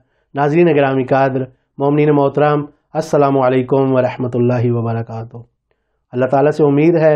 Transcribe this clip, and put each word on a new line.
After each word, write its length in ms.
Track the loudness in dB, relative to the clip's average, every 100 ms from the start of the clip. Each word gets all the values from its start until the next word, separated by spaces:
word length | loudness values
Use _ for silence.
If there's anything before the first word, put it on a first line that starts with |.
| _ _ _
ناظرین 340 | -4 0 2 2 2
گرامی 280 | 0 -2
قدر، 380 | 0 0 0 -2 -6 _ _ -4
مومنین 320 | -2 2 2
محترم، 560 | 2 0 0 0 0 -4 _ _
السلام 460 | -8 -2 0 2 2
علیکم 560 | 2 0 0 0 2 0
ورحمۃ 380 | -2 -4 -6
اللہ 300 | -2 0 0 -2
وبرکاتہ۔ 720 | -2 -4 -6 -8 -12 -14 -18 -20 _ _ _ _ _ _
اللہ 140 | -4 -2
تعالیٰ 260 | 0 0
سے 120 | 2
امید 320 | 2 4 2 2
ہے 200 | 2